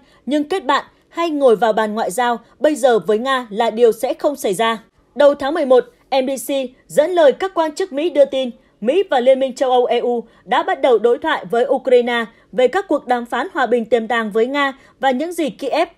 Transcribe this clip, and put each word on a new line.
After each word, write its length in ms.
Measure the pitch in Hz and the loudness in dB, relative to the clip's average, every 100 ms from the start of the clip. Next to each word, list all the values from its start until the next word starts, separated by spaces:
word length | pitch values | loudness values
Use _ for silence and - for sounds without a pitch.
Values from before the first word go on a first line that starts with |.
| _ _ - | _ _ -4
nhưng 180 | 294 | -4
kết 200 | 294 381 | -2 -4
bạn 200 | 254 277 - _ _ | -2 -2 -2 _ _
hay 220 | - 339 | -6 -4
ngồi 260 | 294 269 220 | 2 2 4
vào 160 | 233 | 2
bàn 220 | 214 220 | 0 -2
ngoại 160 | 208 214 | -2 -6
giao 280 | 180 240 233 - _ | -2 -2 -2 -8 _
bây 180 | 302 294 | -2 2
giờ 220 | 247 226 | 2 2
với 200 | 165 214 | 2 -2
Nga 280 | 262 262 240 | 0 -2 -4
là 200 | 202 233 | -2 -2
điều 220 | 220 240 | 4 2
sẽ 220 | 214 254 | 2 -4
không 220 | 302 311 277 | -2 -4 -2
xảy 180 | 233 | -4
ra." 280 | 175 226 220 - _ _ | -2 -2 -2 -8 _ _
Đầu 200 | 240 285 | 4 4
tháng 200 | 285 277 | 4 -2
mười 120 | 330 269 | -2 4
một, 180 | 254 240 _ _ 269 | 4 2 _ _ -2
N 60 | 262 | -2
B 40 | 262 - | -6 -6
C 40 | 277 254 - _ | -6 -6 -12 _
dẫn 240 | 214 311 | 0 0
lời 220 | 359 302 | 4 4
các 220 | - 381 | 4 -2
quan 200 | 370 320 | -2 -4
chức 180 | 311 381 | -4 -6
Mỹ 180 | 269 330 | -4 -4
đưa 140 | 285 | 2
tin, 260 | 277 269 262 226 _ _ | 2 0 -6 -10 _ _
Mỹ 220 | 214 330 403 | -2 0 0
và 100 | 269 | 0
Liên 200 | 240 262 | 2 2
minh 140 | 269 | 0
châu 160 | 247 262 | -2 0
Âu 160 | 254 247 | 2 2
E 120 | 233 | 0
U 260 | 226 240 226 _ | -2 -4 -6 _
đã 180 | - 320 | -4 -2
bắt 180 | 339 330 | -2 -2
đầu 180 | 277 220 | 2 2
đối 200 | 226 240 | 2 0
thoại 260 | 320 277 175 | -2 -4 -4
với 160 | 233 254 | -2 0
Ukraine 560 | 269 269 247 240 240 226 _ _ | -2 2 2 2 -4 -6 _ _
về 160 | 190 254 | 0 0
các 200 | 320 403 | 0 -2
cuộc 180 | 294 - | -4 -2
đàm 200 | 247 233 | -4 -2
phán 200 | 240 233 | -6 -6
hòa 140 | 330 247 | -4 -2
bình 180 | 240 | -2
tiềm 240 | 220 240 220 | 0 -2 0
tàng 240 | 233 220 | -4 -2
với 140 | 208 247 | -2 -2
Nga 260 | 285 277 269 _ _ | 0 -4 -4 _ _
và 100 | 269 | -2
những 220 | 254 330 | -2 -4
gì 180 | 349 294 | -4 -6
Kiev 380 | - 269 285 349 | -4 -4 -2 -4